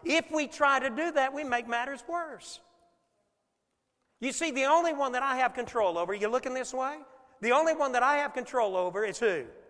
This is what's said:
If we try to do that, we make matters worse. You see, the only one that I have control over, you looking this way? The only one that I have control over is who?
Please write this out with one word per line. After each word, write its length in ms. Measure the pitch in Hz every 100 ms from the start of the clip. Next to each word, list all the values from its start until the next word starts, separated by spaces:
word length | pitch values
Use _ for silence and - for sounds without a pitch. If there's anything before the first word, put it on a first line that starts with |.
If 260 | 339 320 330
we 160 | 311 285
try 320 | - 285 269
to 100 | 262
do 220 | 226 339
that, 240 | 302 269
we 80 | 277
make 240 | 285 240 233
matters 380 | 233 254 277 -
worse. 520 | 339 320 214 - - _ _ _ _ _ _ _ _ _ _ _ _ _ _ _ _
You 120 | 254
see, 180 | - 330
the 140 | 262
only 280 | 269 330 339
one 200 | 285 269
that 100 | 254
I 140 | 269 254
have 180 | 254
control 420 | 247 233 240 190 170
over, 160 | 175
you 140 | 202 208
looking 260 | 247 254
this 220 | 254 247
way? 220 | 262 262 302 - - - _
The 120 | 226
only 200 | 269 320
one 200 | 311 277
that 100 | 247
I 140 | 254 294
have 180 | 285
control 420 | 262 233 254 214 185
over 280 | 180 190
is 120 | 214 180
who? 280 | 226 165 110 - -